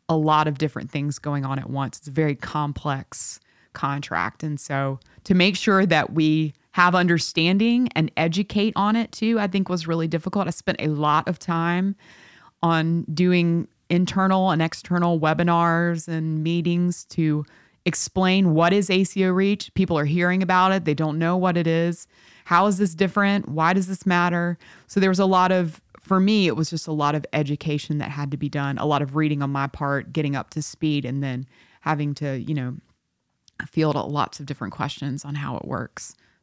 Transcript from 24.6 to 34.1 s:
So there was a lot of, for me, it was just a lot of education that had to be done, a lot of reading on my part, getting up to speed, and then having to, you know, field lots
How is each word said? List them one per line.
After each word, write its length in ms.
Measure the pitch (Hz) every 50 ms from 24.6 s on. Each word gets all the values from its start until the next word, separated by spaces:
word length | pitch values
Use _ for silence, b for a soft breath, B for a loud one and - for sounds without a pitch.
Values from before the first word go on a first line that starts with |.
| B B B B B B
So 120 | - 196
there 100 | 190 190
was 100 | 185 180
a 60 | 202
lot 260 | 190 190 185 185 185
of, 300 | 185 185 180 165 156 - _ _ _ -
for 200 | _ - 190 185
me, 280 | 185 196 220 214 190 170
it 80 | 120
was 140 | 107 160 -
just 180 | 170 160 - -
a 40 |
lot 240 | 160 151 147 147 147
of 100 | 151 139 - -
education 640 | 151 151 139 147 143 - 160 147 147 - - 151 147
that 140 | 151 -
had 180 | 143 143 143 139
to 60 | 135 139
be 120 | 139 143
done, 280 | - 147 139 139 139 -
a 80 | -
lot 160 | 151 151 139
of 140 | 143 135 135
reading 260 | 156 156 151 147 143
on 80 | 143 139
my 180 | 139 139 139 135
part, 460 | - - 151 139 139 139 - - -
getting 220 | 160 151 143 143
up 160 | 135 - -
to 100 | - 156
speed, 440 | 147 - - - - 156 151 143 131
and 180 | 123 127 139 139
then 240 | 135 127 123 131 b b b b b b b
having 340 | b 151 160 147 147 147 143
to, 240 | - 147 143 135 127
you 140 | 117 - 156
know, 240 | 147 127 123 131 151 - _ _ _ _ _ _ _ _ _ _ _ _ _ _ - - 147
field 280 | - - 156 151 143
lots 440 | 143 - -